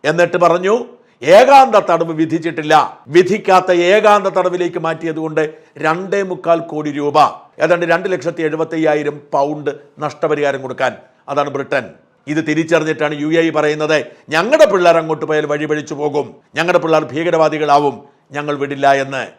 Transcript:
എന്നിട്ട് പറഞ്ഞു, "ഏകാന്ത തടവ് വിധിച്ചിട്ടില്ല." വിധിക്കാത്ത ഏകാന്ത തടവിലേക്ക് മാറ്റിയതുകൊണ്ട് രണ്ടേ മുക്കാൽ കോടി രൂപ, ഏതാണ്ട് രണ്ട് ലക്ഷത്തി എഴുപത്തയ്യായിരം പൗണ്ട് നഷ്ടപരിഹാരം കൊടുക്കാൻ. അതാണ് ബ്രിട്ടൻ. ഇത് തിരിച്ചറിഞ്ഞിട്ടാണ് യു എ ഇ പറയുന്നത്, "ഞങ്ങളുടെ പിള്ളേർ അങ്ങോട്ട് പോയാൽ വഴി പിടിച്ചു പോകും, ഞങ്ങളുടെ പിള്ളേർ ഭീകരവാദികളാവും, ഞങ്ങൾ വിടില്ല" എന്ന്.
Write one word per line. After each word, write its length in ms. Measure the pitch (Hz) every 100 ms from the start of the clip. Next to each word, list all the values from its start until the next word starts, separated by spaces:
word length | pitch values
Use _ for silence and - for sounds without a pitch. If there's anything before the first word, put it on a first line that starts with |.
എന്നിട്ട് 320 | 143 165 175 170
പറഞ്ഞു, 480 | 170 175 185 233 233 - _ _
"ഏകാന്ത 540 | 131 190 254 277 262 208
തടവ് 360 | - 165 165
വിധിച്ചിട്ടില്ല." 840 | 156 156 160 165 151 151 156 127 - -
വിധിക്കാത്ത 640 | 160 180 202 208 185 185
ഏകാന്ത 540 | 175 175 208 208 208 190
തടവിലേക്ക് 520 | 185 180 175 175 175
മാറ്റിയതുകൊണ്ട് 760 | 165 160 165 160 160 156 151 - _ 143
രണ്ടേ 440 | 156 165 190 202
മുക്കാൽ 380 | 190 180 165 170
കോടി 320 | 160 151 151
രൂപ, 280 | 143 147 147 131 - - -
ഏതാണ്ട് 280 | 160 170 170
രണ്ട് 260 | 170 185
ലക്ഷത്തി 300 | 180 147 165
എഴുപത്തയ്യായിരം 800 | 156 156 160 165 156 151 147 143 -
പൗണ്ട് 380 | 147 143 151 143 135 - -
നഷ്ടപരിഹാരം 640 | 147 - 160 147 143 135
കൊടുക്കാൻ. 340 | 127 127 127 110 _ _ -
അതാണ് 220 | 143 143
ബ്രിട്ടൻ. 400 | 139 135 143 101 - _ _ -
ഇത് 120 | 151
തിരിച്ചറിഞ്ഞിട്ടാണ് 840 | 160 156 160 165 156 156 151 151
യു 60 | 147
എ 140 | 165
ഇ 100 | 165
പറയുന്നത്, 560 | 156 151 151 151 156 151 - -
"ഞങ്ങളുടെ 360 | 156 202 302
പിള്ളേർ 320 | 294 190 175 170
അങ്ങോട്ട് 280 | 160 156
പോയാൽ 220 | 156 151 151
വഴി 180 | 147
പിടിച്ചു 300 | 151 151 147
പോകും, 400 | 143 147 143 139 127 _
ഞങ്ങളുടെ 240 | 139 170 180
പിള്ളേർ 260 | 160 160
ഭീകരവാദികളാവും, 1000 | 151 131 165 165 156 151 151 147 147 113 - _ _
ഞങ്ങൾ 240 | 139 147 143
വിടില്ല" 360 | 139 139 139
എന്ന്. 340 | 139 135 135 104